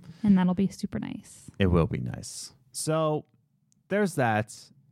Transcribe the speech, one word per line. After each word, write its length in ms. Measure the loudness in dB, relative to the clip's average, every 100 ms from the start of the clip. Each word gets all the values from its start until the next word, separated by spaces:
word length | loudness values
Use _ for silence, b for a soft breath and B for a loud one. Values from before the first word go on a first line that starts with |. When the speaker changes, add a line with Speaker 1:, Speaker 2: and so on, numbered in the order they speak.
| -20 -4
Speaker 1:
And 140 | 4 4
that'll 180 | 4
be 120 | 2 -2
super 300 | -2 -8 -8
nice. 520 | -8 -12 -16 -20 -16 0
Speaker 2:
It 80 | 4
will 200 | 4 2
be 120 | -2
nice. 520 | -6 -8 -12 -14 -16 _ _
So 520 | -10 -4 -2 0 -2 -6 _ _ _ _ _ -4
there's 260 | 0 0 2
that. 380 | 2 2 -2 -8 -20 -20 _